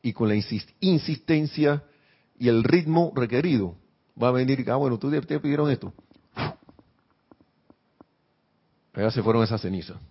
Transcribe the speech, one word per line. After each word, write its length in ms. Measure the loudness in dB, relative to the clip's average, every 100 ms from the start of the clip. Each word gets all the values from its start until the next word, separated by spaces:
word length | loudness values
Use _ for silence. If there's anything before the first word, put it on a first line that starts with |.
y 140 | -6
con 140 | -2 0
la 80 | 0
insis-, 380 | -2 -8 -10 _
insistencia 1040 | 2 2 0 -8 0 0 0 0 0 0 -4 _ _ _ _ _
y 100 | 2
el 160 | 2
ritmo 480 | 4 2 4 2 2
requerido, 640 | 0 -2 0 0 0 -2 -8 _ _ _ -2
va 80 | 0
a 40 |
venir 280 | 2 0 0
y, 100 | 0
"Ah, 60 | 0
bueno, 220 | 0 -2
tú 120 | -2
te, 100 | -4
te 180 | -2 -4
pidieron 320 | -2 0 0
esto". 220 | -2 -4 -16 _ _ _ -8 -8 -8 _ _ _ _ _ _ _ -20 _ _ _ _ _ _ -20 _ _ _ _ _ _ _ _
Allá 160 | -4 -2
se 120 | 0
fueron 200 | 2 2
esas 180 | 2 -2
cenizas. 380 | -4 -6 -8 -16 -20